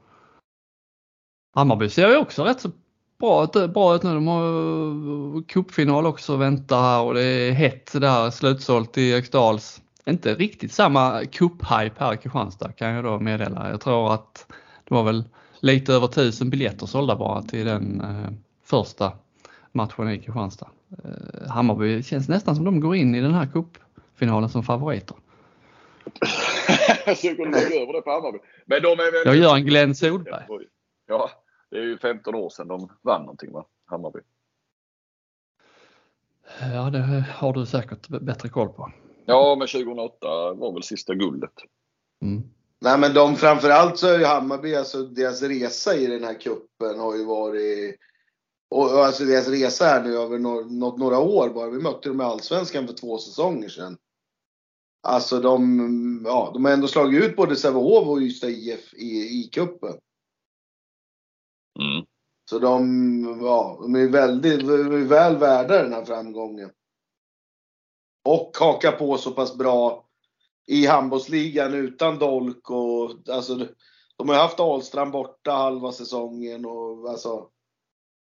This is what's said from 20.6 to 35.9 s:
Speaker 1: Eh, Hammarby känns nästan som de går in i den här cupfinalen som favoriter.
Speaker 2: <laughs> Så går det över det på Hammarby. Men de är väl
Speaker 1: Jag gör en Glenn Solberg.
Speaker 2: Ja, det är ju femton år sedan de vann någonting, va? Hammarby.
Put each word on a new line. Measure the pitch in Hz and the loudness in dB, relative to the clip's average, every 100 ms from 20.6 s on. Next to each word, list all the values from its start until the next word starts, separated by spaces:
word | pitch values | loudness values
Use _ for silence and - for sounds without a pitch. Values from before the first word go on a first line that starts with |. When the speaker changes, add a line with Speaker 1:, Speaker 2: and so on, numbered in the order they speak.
| - _ _ 190 | -18 _ _ -18
Speaker 1:
Eh, | - - - - - | -16 -16 -16 -14 -8
Hammarby | 120 120 107 107 113 | -2 0 0 0 -2
känns | 131 143 135 | -4 -4 -2
nästan | 185 214 151 | -2 0 0
som | |
de | 170 175 | 0 0
går | 156 190 | 2 2
in | 127 | 2
i | 120 | 2
den | 135 | 2
här | 175 143 | 2 0
cupfinalen | 160 165 - _ _ _ _ 120 110 113 | -4 -6 -12 _ _ _ _ 0 2 0
som | 120 | -2
favoriter. | - 120 151 107 - - | -2 -2 -2 -6 -8 -18
Speaker 2:
<laughs> | _ _ _ _ _ _ _ _ - - - - - - - - - 233 - 185 | _ _ _ _ _ _ _ _ -20 -6 -4 -2 -4 -2 0 4 4 4 0 0
Så | 175 | -2
går | 165 156 | -2 0
det | 143 139 160 | 0 2 0
över | 123 | -2
det | 160 | -6
på | - | -4
Hammarby. | 147 156 104 - _ | -4 -4 -10 -16 _
Men | - 147 | -2 2
de | 170 | 4
är | 170 170 | 4 2
väl | 165 | 2
Speaker 1:
Jag | 165 139 | 6 8
gör | 170 139 | 8 6
en | |
Glenn | 139 147 143 | 4 4 4
Solberg. | 139 160 185 165 87 - 104 - _ _ _ - | 2 0 -2 -6 -12 -12 -14 -16 _ _ _ -6
Speaker 2:
Ja, | 110 110 - _ _ _ | -4 -4 -8 _ _ _
det | 104 | -8
är | |
ju | 117 113 | -8 -4
femton | 123 113 110 | -4 -4 -6
år | 113 87 | -8 -8
sedan | - 85 | -10 -12
de | 92 92 _ | -12 -12 _
vann | 123 95 | -2 -2
någonting, | 73 - - | -4 -16 -16
va? | - - _ _ | -16 -18 _ _
Hammarby. | 87 80 - - _ _ _ _ _ _ _ _ _ _ _ _ _ _ _ _ | -12 -12 -14 -20 _ _ _ _ _ _ _ _ _ _ _ _ _ _ _ _